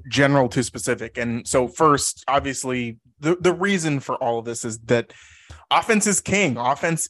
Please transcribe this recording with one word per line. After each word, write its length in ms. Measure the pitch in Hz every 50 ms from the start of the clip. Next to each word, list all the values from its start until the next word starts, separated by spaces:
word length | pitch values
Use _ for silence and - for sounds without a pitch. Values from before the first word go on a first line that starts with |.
| - 127
general 400 | 113 127 143 139 143 139 127 113
to 140 | - 135 117
specific. 540 | - - 117 - 131 120 - 113 117 - 127
And 300 | 117 117 117 117 - -
so 200 | - 135 127 120
first, 560 | - - 160 151 143 131 - - - - - -
obviously, 720 | 135 143 135 139 131 - - 127 127 123 120 117 113 - _ _ _ -
the, 160 | 147 156 175 180
the 140 | 170 180 175
reason 460 | 165 185 196 196 180 160 160 143 135
for 160 | - - 127
all 240 | - 135 120 117 117
of 60 | 113
this 180 | 120 117 - -
is 140 | 117 110 113 113
that 260 | 113 123 117 117 - - - - - - - - - - - - -
offense 340 | 139 165 160 - 220 208 196 208
is 140 | 190 -
king. 340 | - - 190 202 196 151 117
Offense 540 | 117 120 123 143 - - 170 165 160 - -